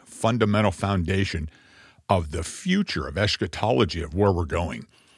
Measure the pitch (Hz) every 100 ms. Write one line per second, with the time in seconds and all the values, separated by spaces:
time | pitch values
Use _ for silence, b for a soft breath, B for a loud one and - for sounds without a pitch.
0 | - - 113 117 107 104 104 - 98 95
1 | 85 95 95 80 78 b b b b b
2 | - 92 76 76 - - 180 190 196 78
3 | 67 80 104 - 98 - 107 127 90 85
4 | 76 87 101 87 80 87 85 80 - b
5 | b